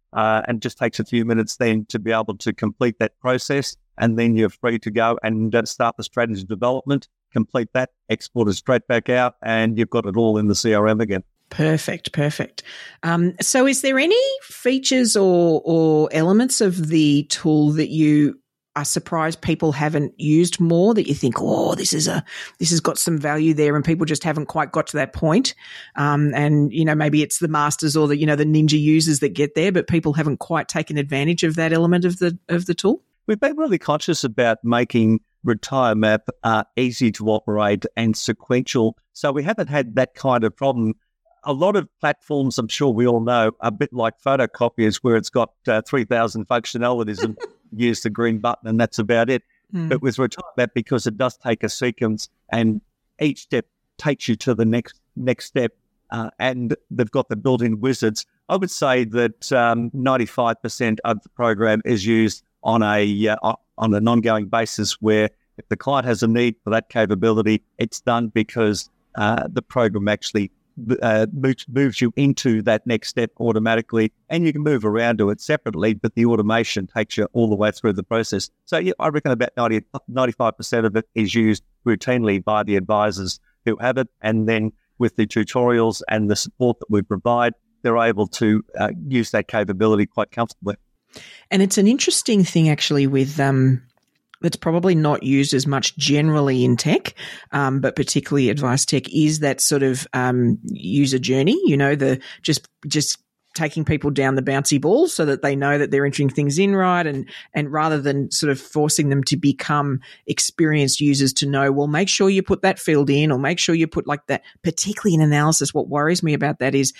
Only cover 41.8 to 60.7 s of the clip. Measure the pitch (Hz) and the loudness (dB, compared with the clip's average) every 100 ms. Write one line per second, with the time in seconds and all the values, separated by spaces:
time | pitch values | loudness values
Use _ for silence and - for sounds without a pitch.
41.8 | 151 _ 151 - - 147 135 120 113 - | -4 _ -4 -4 -4 -2 0 -2 -4 -2
42.8 | 143 110 123 117 117 120 110 - 117 107 | 0 2 2 2 2 2 0 0 -6 -4
43.8 | 147 123 113 - 135 135 117 - 120 - | -6 -2 -4 -4 -2 0 0 -2 -2 2
44.8 | 107 - 123 113 104 123 113 _ - 110 | 0 0 2 2 2 -2 -2 _ -2 -2
45.8 | - 139 113 120 113 113 101 120 - 117 | 0 -4 0 0 0 -4 -4 -4 -2 -4
46.8 | 120 123 107 101 113 107 - - _ 107 | -2 -2 -4 -4 -6 -6 -14 -16 _ -2
47.8 | 120 113 110 104 117 113 120 - 110 113 | 0 0 -4 -2 -2 0 -2 -4 -2 0
48.8 | 113 - 107 117 117 123 - _ _ 185 | 0 -2 0 2 2 -2 -4 _ _ -8
49.8 | 160 131 131 123 123 - - - 120 123 | -4 -2 -2 -2 -4 -4 -10 -4 -2 -4
50.8 | - 123 - 104 127 - 123 113 107 - | -2 -2 -2 -2 -4 -4 -4 -4 -4 -4
51.8 | 123 - 113 107 - _ - 117 113 107 | -4 -2 -2 -2 -8 _ -6 0 0 0
52.8 | - _ _ _ 151 127 - 123 - _ | -8 _ _ _ -4 -4 -4 -6 -6 _
53.8 | _ - 147 143 - 110 - 110 110 120 | _ -8 -4 -4 -2 -2 0 0 2 0
54.8 | - - _ - 127 120 - 139 117 - | -4 -14 _ -6 -4 -4 -4 -4 -4 -6
55.8 | _ _ _ 113 113 - 127 127 117 - | _ _ _ -10 -10 -4 -4 -2 -4 -4
56.8 | _ 127 113 139 - 107 131 123 117 110 | _ -4 -2 -2 -2 -2 0 0 0 0
57.8 | 127 120 113 107 - _ - 190 185 - | -2 0 -2 -2 -10 _ -4 -4 -2 -2
58.8 | 143 127 113 117 117 - - 131 117 117 | 0 0 0 0 -2 -2 -2 2 2 0
59.8 | 120 135 131 131 107 - 117 113 117 | -2 -4 0 0 0 -2 -2 -2 -8